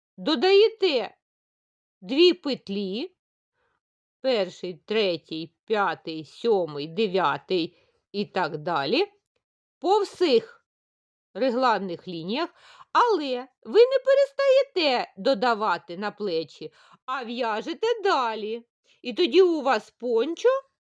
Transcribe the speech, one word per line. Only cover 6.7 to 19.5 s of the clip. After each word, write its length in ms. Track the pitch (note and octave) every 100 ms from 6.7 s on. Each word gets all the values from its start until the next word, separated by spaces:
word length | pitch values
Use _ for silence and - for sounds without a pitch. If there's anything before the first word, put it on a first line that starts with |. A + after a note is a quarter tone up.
| D3 D3+
дев'ятий 880 | E3 A3 F3+ D#3+ C#3 - F#3 D#3+ _ _ _ _
і 140 | G3+ G#3
так 320 | G3 E3 D3+
далі, 540 | D3+ D#3+ C#3 B3+ G4+ _ _ _ _ _ _ _
по 220 | F4 G#4
всіх 640 | G4 - F4 A#3 - - _ _ _ _ _ _ _ F#3+
регланних 720 | C4 A#3 B3+ G#3 F#3+ E3+ -
лініях, 420 | E3+ E3 B3 E4+ _ - - -
але 560 | D#4 A#4+ G4 C#4+ B3 C4+ _
ви 160 | - C4+
не 200 | B4 C5+
перестаєте 1120 | C5 C#5 C#5 - C#5 C5 C5+ - D#4 A#3+ - -
додавати 800 | G#3+ C4 B3 A3 G#3+ E3+ - F3
на 140 | G#3
плечі, 600 | G3+ G#3 E3 D#3 - D#3 _ _ - -
а 180 | C4+
в'яжете 640 | A#3 A#3+ A#3 G#3+ G#3+ E4+ A4 A#4
далі. 600 | G4 D#4 A#3+ A3 G#3+ A#3 - _ _ _
І 120 | A#3+
тоді 280 | A3+ F4 D4
у 200 | F#4